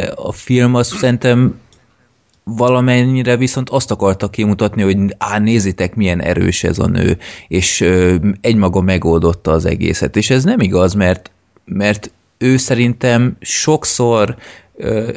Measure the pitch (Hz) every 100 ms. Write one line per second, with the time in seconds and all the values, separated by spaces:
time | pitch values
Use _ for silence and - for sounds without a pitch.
0 | - - - - - 123 123 123 120 -
1 | 127 123 127 120 127 - _ _ _ _
2 | _ _ _ _ - 113 123 127 127 123
3 | 127 131 123 120 127 - 127 135 - 104
4 | 98 95 101 - 107 101 107 107 98 98
5 | 98 - - 104 107 117 98 92 92 110
6 | 98 87 78 87 90 87 87 85 87 90
7 | 87 87 - - - 87 90 - 90 92
8 | 90 90 101 98 120 113 95 95 92 92
9 | 85 82 85 85 - 80 87 82 82 82
10 | 76 - 107 131 156 247 101 95 90 104
11 | 90 92 - _ _ _ - 95 101 104
12 | - - _ - 127 131 131 120 120 120
13 | 127 120 123 - - - - 151 - -
14 | 120 117 101 123 - - _ - - 110
15 | 113